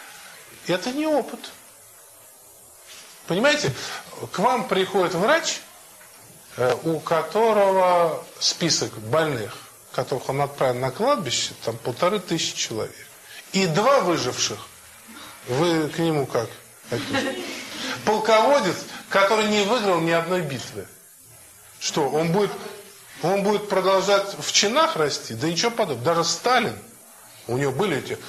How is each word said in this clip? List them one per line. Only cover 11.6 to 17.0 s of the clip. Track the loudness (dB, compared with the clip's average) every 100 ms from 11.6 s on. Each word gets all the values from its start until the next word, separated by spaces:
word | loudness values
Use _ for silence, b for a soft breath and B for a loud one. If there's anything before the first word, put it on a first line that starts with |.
| -8
там | -4
полторы | -6 0 0 0
тысячи | -2 -4 -2 -4
человек. | -6 -6 -8 -10 -20 -20 B B -4
И | 0 2
два | 2 4 4
выживших. | 4 0 -2 -2 -4 -6 -12 -20 -20 -20 -20 B B B -4
Вы | 0 2 2 -2
к | 0
нему | 0 0 0
как | -2 -2 -8 -20 -20 -8
отнесетесь? | -6